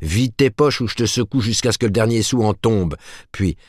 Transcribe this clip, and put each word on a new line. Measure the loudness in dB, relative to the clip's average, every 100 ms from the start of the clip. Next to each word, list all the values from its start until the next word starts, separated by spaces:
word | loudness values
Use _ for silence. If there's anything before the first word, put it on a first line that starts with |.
Vide | -2 0 -2 2
tes | 0
poches | 4 0 2
ou | -4
je | -2
te | -2
secoue | 0 -2 0
jusqu'à | 0 0 -2
ce | 0
que | 0
le |
dernier | 0 0 0
sou | 0 0
en | 0
tombe. | 0 0 0 0 -4 -12 -20 -18
Puis, | -4 -4 -4